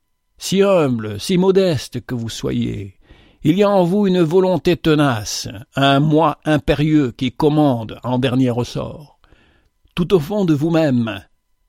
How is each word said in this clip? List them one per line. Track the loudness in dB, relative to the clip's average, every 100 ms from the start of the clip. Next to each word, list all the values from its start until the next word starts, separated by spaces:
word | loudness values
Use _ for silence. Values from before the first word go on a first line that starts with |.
| _ _ _ -14
Si | -2 2
humble, | 4 4 2 -2 -6 -8
si | -2 0
modeste | 2 2 2 0 -6 -12
que | -8 -8
vous | -8
soyez, | -8 -6 -4 -4 -6 -12 -18 _ -20 _ _
il | 0 2
y |
a | 2
en | 2
vous | 2 2 2
une | 2
volonté | 2 2 2 0 0 0
tenace, | 2 2 2 -2 -6 -10 -10 -14 -10 -2
un | 2 2
moi | 2 2 2 -2 -2
impérieux | -2 0 0 2 2 0
qui | -2 -6
commande | 0 0 2 2 0 -6 -10
en | -4 -2
dernier | 0 2 0
ressort. | 0 -4 -6 -10 -12 -20 _ _ _ _ _ _ _ _ -6
Tout | 0
au | 0
fond | 0 -2 0
de |
vous-même, | 0 2 0 2 0 -2 -6 -14 _ _ _